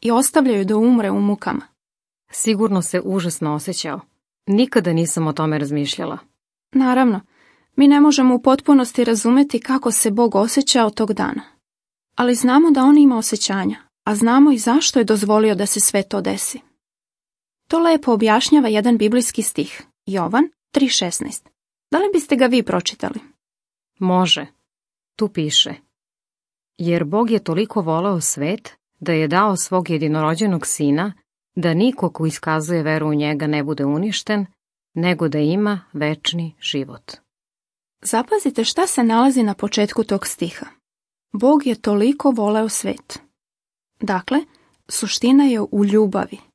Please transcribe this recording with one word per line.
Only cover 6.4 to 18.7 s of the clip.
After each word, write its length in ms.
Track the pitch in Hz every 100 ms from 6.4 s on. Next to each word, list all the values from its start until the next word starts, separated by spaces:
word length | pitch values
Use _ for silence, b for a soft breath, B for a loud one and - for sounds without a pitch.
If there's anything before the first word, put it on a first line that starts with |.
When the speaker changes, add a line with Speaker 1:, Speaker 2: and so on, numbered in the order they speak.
| _ _ _
Speaker 1:
Naravno, 500 | 269 254 254 254 196 - _ _ _ _ -
mi 120 | 277
ne 120 | 285
možemo 360 | 294 285 254 247
u 60 |
potpunosti 600 | 262 269 - 277 247 -
razumeti 560 | 233 226 233 254 285 233
kako 320 | 240 269 240
se 200 | 220 226
Bog 240 | 202 233 196
osjećao 540 | 226 - 277 254 220
tog 240 | 208 220
dana. 280 | 202 - - - _ _ _ _ _ _ -
Ali 200 | 247 240
znamo 360 | 247 262 330
da 120 | 269
on 140 | 262 294
ima 200 | 285 240
osjećanja, 600 | 220 214 - 196 196 214 _ _
a 120 | - 208
znamo 360 | 226 262 294
i 60 | 247
zašto 420 | 233 269 - 269
je 60 | 208
dozvolio 500 | 214 202 214 220 190
da 100 | 202
se 140 | 214
sve 240 | - 202
to 180 | 196 202
desi. 380 | 190 196 - 277 - _ _ _ _ _ _ _ _ _ -
To 120 | 330
lepo 340 | 339 311 277
objašnjava 540 | 220 220 214 - 302
jedan 300 | 240